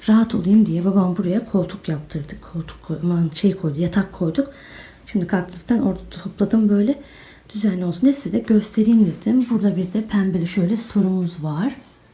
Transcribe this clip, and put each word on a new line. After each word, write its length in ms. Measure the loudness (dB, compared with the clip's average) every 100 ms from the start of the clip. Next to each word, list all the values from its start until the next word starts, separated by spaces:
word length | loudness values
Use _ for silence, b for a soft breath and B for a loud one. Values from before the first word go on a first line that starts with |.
| 2
rahat 280 | 4 4 0
olayım 300 | 4 4 4
diye 200 | 2 2
babam 320 | 2 2 0
buraya 340 | -2 -2 -2
koltuk 380 | -2 -2 -6 -8
yaptırdık. 640 | -8 -8 -10 -10 -16 -12
Koltuk 300 | -12 -12 -12
koy-, 160 | -10 -4
aman 280 | -2 0 0 0
şey 200 | 0 0
koydu, 240 | -2 -2
yatak 340 | -2 0 -2
koyduk. 380 | -2 -2 -2 -4 B B B B B -6
Şimdi 220 | -4 -2
kalktım, 600 | -2 -4 -8 -2 0 0
orada 120 | -4 -10 -14
topladım 460 | -10 -4 0 2 4
böyle 320 | 4 2 -2 B B B B -16
düzenli 320 | -4 -2 0 -2
olsun 160 | 2
diye 120 | 2
size 180 | 2 -2
de 80 | -2
göstereyim 680 | 2 2 2 2 4 6 4
dedim. 420 | 2 0 0 2
Burada 280 | 0 0 0
bir 160 | -2
de 120 | -4 -2
pembeli 420 | 0 0 0 -2
şöyle 300 | 0 0 -2
storumuz 680 | -2 0 2 0 -2 -4
var. 320 | -6 -2 -4 -6 -14 _ _